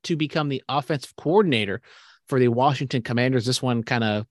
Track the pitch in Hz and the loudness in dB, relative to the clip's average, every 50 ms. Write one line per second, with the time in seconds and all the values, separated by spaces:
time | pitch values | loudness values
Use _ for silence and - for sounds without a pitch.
0 | - - 170 147 156 135 - 165 147 143 135 127 - - 131 147 135 - 160 135 | -6 -4 -2 -2 -2 -2 -2 -2 -2 -2 -4 -6 -6 -4 -4 -2 -2 -2 -4 -4
1 | - - - - - 143 170 214 214 170 131 110 104 98 95 - _ - - - | -6 -10 -14 -6 -2 2 2 4 4 4 2 0 0 -2 -4 -6 _ -14 -20 -20
2 | - - - _ _ - 143 127 127 120 117 120 127 147 139 - 143 127 - 127 | -20 -20 -20 _ _ -2 2 2 4 4 4 4 2 2 2 0 -2 -4 -4 -4
3 | 113 - 120 117 123 131 131 123 110 123 127 - 135 127 120 117 113 - 127 120 | -2 -2 0 2 2 2 2 0 0 0 -2 -2 0 -2 -2 -2 -2 -2 -2 0
4 | 113 107 107 104 107 - | 0 0 -2 -2 -4 -6